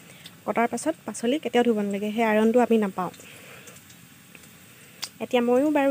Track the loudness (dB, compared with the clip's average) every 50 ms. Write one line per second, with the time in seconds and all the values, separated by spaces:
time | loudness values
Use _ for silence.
0 | -20 -20 -20 -20 -20 -20 -20 -12 -8 -4 -2 0 0 -2 -2 -4 -6 -6 -6 -6
1 | -10 -12 -10 -6 -4 -4 -4 -4 -4 -2 0 2 2 2 2 0 -2 -4 -4 -6
2 | -6 -6 -2 -2 0 2 2 4 2 4 4 4 4 4 2 0 0 -2 -4 -6
3 | -8 -8 -8 -14 -20 -20 -20 -20 -20 -20 -20 -20 -20 -20 -20 -20 -20 -20 -20 -20
4 | -20 -20 -20 -20 -20 -20 -20 -20 -20 -20 -20 -20 -20 -20 -20 -20 -20 -20 -18 -16
5 | -16 -16 -12 -14 -8 -2 -2 0 2 2 2 2 2 2 2 2 2 2